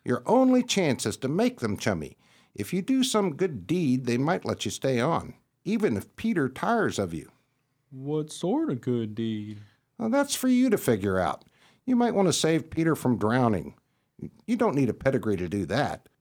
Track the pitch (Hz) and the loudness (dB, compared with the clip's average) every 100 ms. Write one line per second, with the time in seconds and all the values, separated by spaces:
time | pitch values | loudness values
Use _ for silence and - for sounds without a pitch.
0 | - 123 - 233 262 254 247 202 165 120 | -4 -2 2 4 6 4 2 0 2 0
1 | 110 - 127 165 247 247 110 98 120 87 | -2 -4 -4 0 -2 -2 -4 -2 -2 -2
2 | 69 - _ _ _ - 104 185 190 262 | -6 -14 _ _ _ -10 -4 -4 0 0
3 | 254 214 196 135 185 123 87 175 151 131 | 2 0 0 -2 -4 -4 -2 0 2 0
4 | 123 120 147 190 - 101 107 - 135 120 | 0 0 0 0 -2 -4 -4 -4 -2 0
5 | 131 147 85 - _ _ - 220 196 104 | 0 -2 -4 -16 _ _ -4 -2 0 -2
6 | - - 226 180 131 - 185 233 151 87 | -6 -6 -2 0 -2 -2 -2 0 0 0
7 | 92 82 - _ _ _ _ _ _ 131 | -4 -6 -12 _ _ _ _ _ _ -12
8 | 139 156 156 - 170 269 320 127 127 120 | -4 -4 -4 -6 -2 -2 -2 -4 -2 -2
9 | 110 107 113 110 104 104 104 _ _ - | -2 -4 -4 -4 -8 -14 -18 _ _ -6
10 | 226 269 285 - 262 247 254 208 - 110 | 0 0 0 0 2 4 4 2 2 2
11 | 98 92 82 - _ _ _ _ - 247 | 2 0 0 -2 _ _ _ _ -2 2
12 | 240 196 190 139 160 160 160 160 165 151 | 2 4 2 2 2 0 0 -2 0 2
13 | 127 113 104 123 120 95 69 - _ _ | 2 2 2 4 2 2 -4 -14 _ _
14 | _ - - - - 233 226 143 123 - | _ -14 -14 -12 -4 0 2 2 0 2
15 | 135 131 110 95 87 101 85 117 113 78 | 0 0 0 -2 -2 -2 -2 0 -2 -4
16 | _ _ | _ _